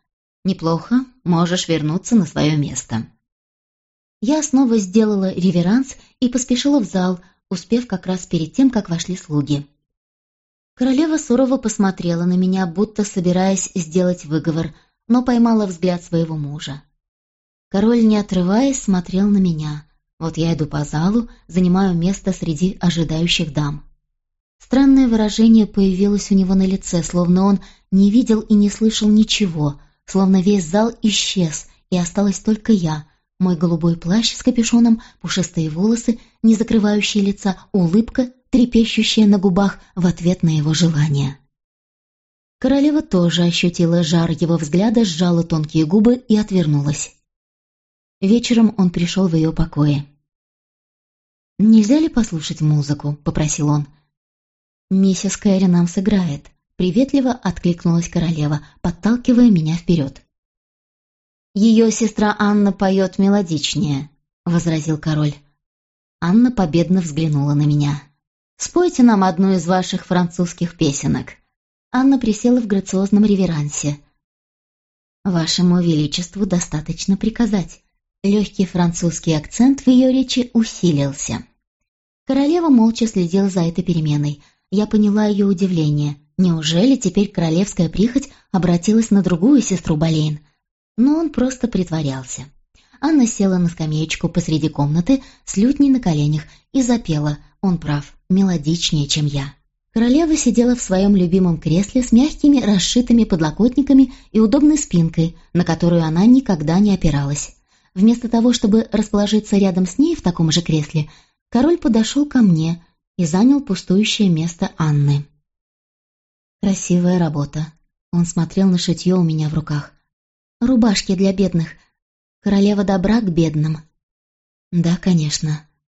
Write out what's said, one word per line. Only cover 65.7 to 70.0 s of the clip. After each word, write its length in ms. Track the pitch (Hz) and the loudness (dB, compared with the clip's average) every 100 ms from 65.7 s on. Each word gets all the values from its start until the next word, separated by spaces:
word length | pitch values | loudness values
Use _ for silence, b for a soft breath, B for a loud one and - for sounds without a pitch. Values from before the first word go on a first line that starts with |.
| _ _ _ _ _ | _ _ _ _ _
Анна 300 | 170 214 247 | 0 2 2
победно 500 | 247 180 165 160 185 | 0 0 0 0 0
взглянула 540 | 170 143 160 147 143 | -2 -4 -2 -2 0
на 120 | 147 147 | 0 0
меня. 360 | 147 143 147 - _ _ _ _ _ | 0 -2 -4 -10 _ _ _ _ _
«Спойте 480 | - 349 359 349 | -6 0 0 4
нам 180 | 240 208 | 4 4
одну 300 | 185 185 196 | 0 0 0
из 120 | 185 165 | 0 0
ваших 400 | 185 180 185 | -2 -2 -8